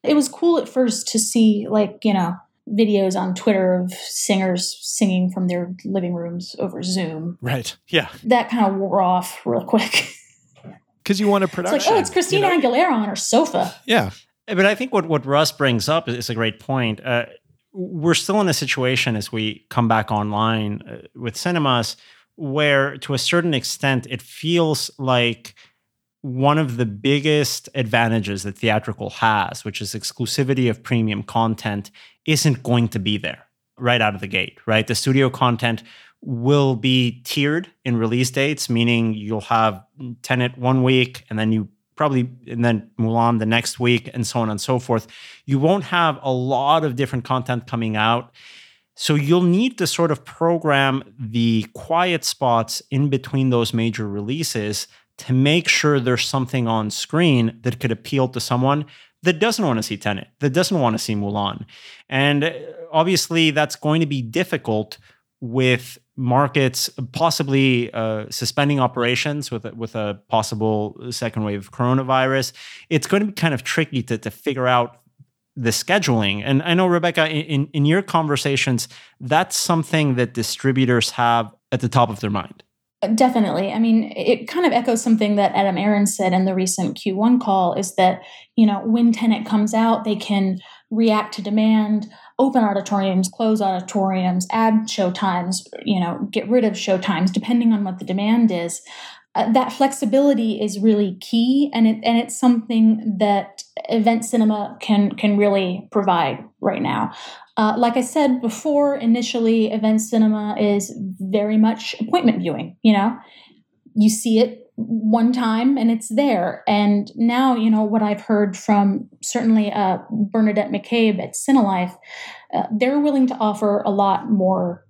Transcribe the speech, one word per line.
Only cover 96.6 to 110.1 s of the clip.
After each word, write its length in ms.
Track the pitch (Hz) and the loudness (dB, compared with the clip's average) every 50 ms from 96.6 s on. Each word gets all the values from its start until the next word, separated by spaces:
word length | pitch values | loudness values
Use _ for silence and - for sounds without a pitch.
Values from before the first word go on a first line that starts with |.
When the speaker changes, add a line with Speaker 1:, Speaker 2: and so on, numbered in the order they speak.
| 233 | 2
Speaker 1:
of 100 | 214 190 | 2 -2
showtimes, 580 | - - - 190 185 185 - 185 160 185 190 180 | -4 -2 0 0 0 0 -2 0 0 0 0 0
depending 400 | 208 208 220 240 240 233 226 220 | -2 -2 0 0 2 2 2 2
on 100 | 202 202 | 0 -2
what 140 | 190 180 | -4 -6
the 80 | 185 - | -8 -6
demand 460 | - 185 196 202 214 220 233 233 220 | -6 -4 -2 2 2 4 4 4 2
is. 300 | 185 175 170 170 - - - - - - - - - - _ _ _ | 2 0 -4 -6 -8 -10 -14 -18 -20 -20 -20 -20 -20 -20 _ _ _
Uh, 160 | - - - | -2 0 2
that 200 | 220 262 254 254 | 2 2 2 0
flexibility 880 | - - 269 269 269 - 285 208 202 269 285 285 269 220 226 220 208 214 | 0 0 0 0 0 -2 -2 2 2 4 4 4 4 2 0 -2 -2 -2
is 160 | 214 208 190 | -4 -4 -4
really 380 | 202 196 220 214 208 208 190 185 185 | 2 2 4 4 4 2 -2 -4 -8
key, 500 | - - - 233 233 247 262 277 294 285 - | -10 -2 0 0 2 2 4 2 2 0 2
and 140 | 233 226 | 4 4
it, 100 | 220 220 220 - | 4 4 2 0
and 140 | 233 233 | 0 2
it's 200 | 233 240 240 - | 2 0 -2 -4
something 800 | - - 247 240 226 220 - 233 226 220 220 220 220 - 220 196 | 2 2 4 4 2 0 0 2 4 6 6 4 4 0 -4 0
that 460 | 185 214 208 202 196 196 - - - - _ _ - - | 0 2 2 2 0 0 -6 -14 -18 -20 _ _ -14 -6
event 380 | - - 226 208 233 233 226 226 | -2 -2 2 2 2 2 2 -2
cinema 520 | - - 233 220 214 214 208 202 - - - | 0 0 2 2 2 2 0 -4 -8 -10 -12
can, 340 | - - 214 202 202 196 - | -2 2 2 4 4 2 0
can 220 | - - 208 202 | 0 0 2 2
really 500 | 202 208 202 202 196 190 180 180 180 - - | 4 4 4 2 2 0 -2 -4 -6 -8 -2
provide 540 | - 214 190 190 180 170 156 135 120 - - - _ _ | -2 0 2 2 2 2 0 -2 -4 -6 -12 -20 _ _
right 220 | - 147 - - | -4 -2 -2 -2
now. 320 | - 135 127 110 104 - - - - - - - - _ _ | -2 -2 -2 -2 -4 -6 -8 -12 -18 -18 -18 -20 -20 _ _
Uh, 180 | 233 214 214 220 | 0 0 2 2
like 180 | 226 240 233 233 | 2 0 2 2
I 60 | 269 | 0
said 400 | 247 - - 320 294 269 254 247 | -4 -2 0 2 2 2 2 0
before, 540 | 240 226 226 - - 320 294 285 294 285 277 | -2 -4 -6 -4 -2 0 2 2 2 2 0
initially, 760 | 277 226 233 226 240 247 240 - 240 226 226 226 226 214 214 | 0 2 2 2 2 0 -2 -2 0 2 2 4 4 2 0
event 300 | - 220 214 220 220 220 | 0 0 0 2 2 2
cinema 560 | 220 - | 0 0